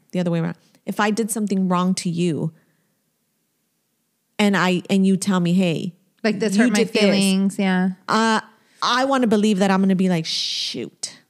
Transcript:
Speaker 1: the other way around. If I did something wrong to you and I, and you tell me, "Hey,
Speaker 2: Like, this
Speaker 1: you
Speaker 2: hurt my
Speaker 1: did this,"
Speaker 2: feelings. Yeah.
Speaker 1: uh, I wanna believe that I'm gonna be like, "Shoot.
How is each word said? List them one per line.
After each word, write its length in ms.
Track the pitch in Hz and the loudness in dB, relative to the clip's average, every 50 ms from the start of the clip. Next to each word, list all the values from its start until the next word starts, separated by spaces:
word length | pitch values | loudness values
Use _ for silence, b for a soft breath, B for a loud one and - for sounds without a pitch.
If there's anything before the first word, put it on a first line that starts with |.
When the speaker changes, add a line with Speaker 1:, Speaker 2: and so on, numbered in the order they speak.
| _ _ | _ _
Speaker 1:
the 80 | - 180 | -6 -4
other 100 | 175 175 | -2 0
way 100 | 170 165 | 0 -2
around. 160 | 165 170 - b b b b b b | -2 -4 -6 b b b b b b
If 140 | - 196 - | -6 -2 0
I 100 | 208 220 | 0 0
did 200 | 208 226 226 214 | 0 -2 -2 -4
something 380 | - 233 214 196 208 190 190 180 | -4 -4 -2 -2 0 0 0 0
wrong 260 | 180 175 180 185 185 | 2 2 2 0 0
to 140 | - - 180 | -2 -4 -4
you 420 | 165 170 175 175 147 - - 160 b b b b b b b b b b b _ _ _ _ _ _ _ _ _ _ _ _ _ _ _ _ _ _ _ _ _ _ _ _ _ _ - | -2 -2 -2 -2 -2 -2 -4 -6 b b b b b b b b b b b _ _ _ _ _ _ _ _ _ _ _ _ _ _ _ _ _ _ _ _ _ _ _ _ _ _ 0
and 180 | 208 202 196 | 2 2 4
I, 260 | 170 175 185 180 175 - - | 2 2 2 0 0 0 0
and 180 | 202 190 190 | 2 2 4
you 100 | 190 196 | 4 2
tell 240 | 185 - 208 185 185 | 2 0 0 0 2
me, 120 | 175 170 | 2 2
"Hey, 420 | 180 190 185 170 156 - - 180 - _ _ _ _ _ - | 2 2 2 2 0 -2 -4 -8 -10 _ _ _ _ _ -2
Speaker 2:
Like, 140 | 208 214 175 | -2 -2 -2
this 180 | 220 208 190 | -2 0 2
Speaker 1:
you 80 | 208 240 | 2 2
Speaker 2:
hurt 80 | 247 | 2
my 60 | 214 208 220 | 2 2 0
Speaker 1:
did 40 | - | 0
this," 80 | - 220 | 0 -2
Speaker 2:
feelings. 560 | 208 196 196 196 196 190 190 190 196 196 - - | 0 0 0 2 2 2 2 2 0 0 -2 -2
Yeah. 320 | 196 190 185 185 185 190 185 - _ - | 0 0 0 0 0 0 -2 -6 _ -2
Speaker 1:
uh, 320 | - 220 226 226 220 214 - - _ b b b b b | 0 0 2 2 0 -2 -2 -6 _ b b b b b
I 220 | 151 180 240 254 262 | -4 -2 0 0 0
wanna 220 | 277 269 262 254 | 0 0 0 2
believe 320 | 208 220 208 202 220 208 185 | 2 2 2 2 2 2 2
that 120 | 202 196 | 2 2
I'm 100 | 190 190 | 2 2
gonna 140 | 196 196 190 | 2 2 2
be 120 | 175 190 185 | 2 0 0
like, 180 | 180 160 160 | 0 -2 -2
"Shoot. 920 | - - - - - - - - - - 127 110 - - _ - - - - _ | -4 -6 -6 -6 -6 -6 -8 -8 -8 -8 -10 -10 -12 -12 _ -14 -14 -14 -18 _